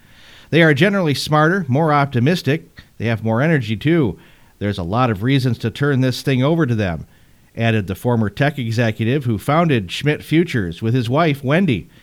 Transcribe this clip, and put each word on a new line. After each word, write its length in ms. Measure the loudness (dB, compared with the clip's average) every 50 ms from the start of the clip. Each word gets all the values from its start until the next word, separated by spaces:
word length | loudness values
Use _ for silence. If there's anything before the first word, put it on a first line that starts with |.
| _ -20 -20 -20 -20 -20 -20 -20 -8 0
"They 120 | 4 4
are 100 | 6 6
generally 420 | 6 4 4 2 2 2 0 0 -2
smarter, 520 | -2 -2 0 2 4 4 4 2 0 0
more 260 | 0 0 0 2 2
optimistic. 880 | 2 2 2 0 0 0 2 2 0 0 0 -2 -2 -2 -4 -12 -20 -20 -20 _ _ -6
They 80 | -4
have 180 | -4 -2 -2 -2
more 180 | 0 0 2
energy, 340 | 2 2 2 0 0 -2 -4
too. 440 | -2 0 0 2 2 2 0 -2 -6 -14 -20 -20 _ -20 _ _ -6
There's 180 | -4 -4 -4 -4
a 60 | -4
lot 260 | -4 0 0 0 0
of 140 | 0 -2 0
reasons 340 | 0 0 2 2 0 -2 -2
to 120 | -4 -6
turn 280 | -4 -2 -2 0 0 2
this 220 | 0 0 -2 -2
thing 180 | -2 -2 0 0
over 240 | 2 0 2 2 0
to 120 | 0 0
them," 320 | 0 0 -2 -4 -6 -8 -14 -20 -20 -20 _ _ _ _ _ -6
added 300 | -2 0 0 2 0 -2
the 80 | -4 -6
former 340 | -4 -2 0 0 2 0 -2
tech 300 | 0 -2 -2 -2 -2 -4
executive 680 | -6 -4 -2 0 0 -2 0 -2 -2 -2 -2 -2 -2
who 120 | -2 -4 -4
founded 500 | -2 0 0 2 2 2 2 0 -2 -4
Schmidt 360 | -8 -4 -2 -2 -2 -2 -2
Futures 580 | 0 2 2 2 2 0 -4 -2 -4 -6 -4
with 100 | -2 -2
his 160 | 0 0 0 0
wife, 360 | 0 0 0 0 0 -2 -2
Wendy, 440 | 0 2 2 2 2 0 -2 -4 -10 -20 -20